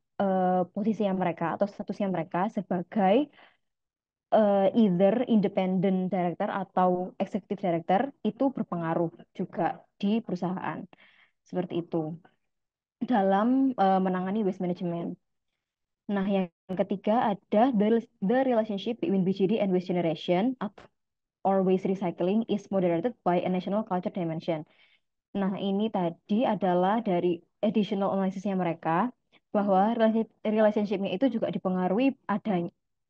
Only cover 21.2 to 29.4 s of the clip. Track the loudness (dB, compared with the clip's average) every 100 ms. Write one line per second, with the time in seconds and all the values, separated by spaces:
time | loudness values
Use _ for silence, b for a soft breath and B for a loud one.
21.2 | _ _ 0 2 2 2 0 -2 -4 -2
22.2 | 0 0 0 -4 -2 0 2 0 -2 -4
23.2 | 0 0 0 -2 -2 -4 -2 -4 -6 -6
24.2 | -6 -6 -6 -6 -8 b b b _ _
25.2 | _ -4 -4 -4 -4 -2 -2 -2 -4 -4
26.2 | -4 0 0 0 0 2 2 0 0 0
27.2 | 0 -2 _ -4 -2 0 0 -2 -2 0
28.2 | -2 -4 -4 -2 -2 -2 0 0 0 -6
29.2 | _ b